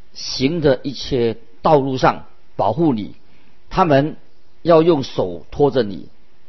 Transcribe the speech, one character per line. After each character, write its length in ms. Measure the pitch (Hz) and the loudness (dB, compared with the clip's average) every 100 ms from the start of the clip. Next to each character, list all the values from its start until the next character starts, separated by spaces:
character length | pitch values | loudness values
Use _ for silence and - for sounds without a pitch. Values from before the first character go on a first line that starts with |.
| - | -14
行 480 | - - - 131 170 | -12 -10 -2 0 2
的 200 | 147 127 | 2 2
一 100 | 147 | -2
切 440 | 120 - 135 117 107 - - | -8 -4 0 0 -2 -8 -4
道 160 | 180 151 | 4 4
路 200 | 135 127 | 4 2
上 260 | 156 87 - - - - | 2 2 -4 -14 -10 -2
保 160 | 101 | 0
护 200 | 107 165 | 2 2
你， 220 | 113 95 - - - - - - | 2 -2 -10 -14 -14 -14 -14 -4
他 160 | - | 2
们 320 | 180 139 151 - - - - - | 4 4 4 -2 -12 -14 -14 -4
要 200 | 160 165 | 4 6
用 220 | 165 151 | 6 4
手 420 | - - 95 85 - | 2 -2 -2 -4 -8
托 180 | - 143 | 2 2
着 140 | 127 | 4
你， 240 | 104 85 - - - - | 0 -4 -10 -14 -14 -14